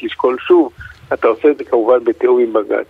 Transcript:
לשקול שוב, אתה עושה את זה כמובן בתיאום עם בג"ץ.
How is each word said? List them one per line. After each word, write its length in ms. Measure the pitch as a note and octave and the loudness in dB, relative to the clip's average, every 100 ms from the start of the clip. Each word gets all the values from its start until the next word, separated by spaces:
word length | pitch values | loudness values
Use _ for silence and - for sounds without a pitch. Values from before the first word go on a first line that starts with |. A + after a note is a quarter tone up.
לשקול 340 | A2+ - C3 B2+ - | -12 -4 -4 -2 2
שוב, 260 | F3 C#3 - - - - | 2 2 -4 -20 -18 -10
אתה 160 | C3+ A#2 | -2 0
עושה 220 | A2 D3+ | 2 0
את 80 | C#3+ | 0
זה 60 | |
כמובן 400 | B2 A#2+ A2 B2 | -2 0 2 2
בתיאום 360 | A#2 A2 B2 B2 | 0 0 2 2
עם 120 | A#2 | 2
בג"ץ. 340 | A2 G#2 G#2+ | -2 -2 -4